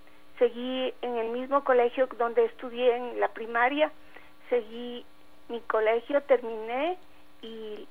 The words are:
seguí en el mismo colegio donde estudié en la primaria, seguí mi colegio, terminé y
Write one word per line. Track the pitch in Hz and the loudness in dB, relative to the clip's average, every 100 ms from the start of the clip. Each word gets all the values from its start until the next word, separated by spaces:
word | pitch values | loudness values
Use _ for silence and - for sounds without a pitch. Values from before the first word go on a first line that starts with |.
| - - - - | -20 -20 -10 2
seguí | 240 233 247 262 254 - | 2 2 -4 -2 -4 -4
en | 247 233 | -4 -2
el | 226 | -2
mismo | 247 254 277 | -4 0 0
colegio | 269 247 240 269 262 - | 4 6 6 2 0 2
donde | 233 233 226 | 2 4 2
estudié | - 254 233 247 240 | 0 -8 2 2 2
en | 247 214 | -2 -2
la | 202 | -2
primaria, | - 226 233 247 294 302 - - - - - - | -2 -4 2 2 4 0 0 -16 -18 -18 -14 0
seguí | 240 214 233 247 240 - - - - - | 0 0 -10 -10 -12 -14 -18 -18 -18 -10
mi | 233 | -10
colegio, | - 220 214 233 233 285 | -2 2 2 2 2 0
terminé | 285 247 233 220 220 254 320 359 - - - - | 4 2 2 -6 -4 -2 -2 -2 -10 -18 -18 -16
y | 226 226 214 214 - | -14 -12 -12 -12 -14